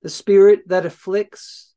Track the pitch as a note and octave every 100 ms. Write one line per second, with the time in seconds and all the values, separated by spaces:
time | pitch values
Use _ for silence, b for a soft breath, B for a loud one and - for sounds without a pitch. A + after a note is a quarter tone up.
0 | E3 - - G3 G3+ G3+ F3 F#3 E3+ -
1 | - G3 G3+ - - - _